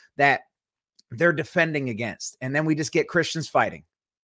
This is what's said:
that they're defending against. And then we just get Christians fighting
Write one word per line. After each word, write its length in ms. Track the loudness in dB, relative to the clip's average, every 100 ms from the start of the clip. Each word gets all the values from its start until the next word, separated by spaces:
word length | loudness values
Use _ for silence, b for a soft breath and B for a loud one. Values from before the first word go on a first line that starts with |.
| b 2
that 240 | 4 4 -2 _ _ _ _ _ -12
they're 200 | 0 0
defending 560 | 0 -2 0 0 0 -4
against. 480 | -4 -6 -8 -12 -10
And 120 | -4
then 120 | 0 2
we 100 | 0
just 160 | 0
get 160 | 0 0
Christians 400 | 0 0 -2 -2
fighting 380 | 0 0 -2 -16 _ _ _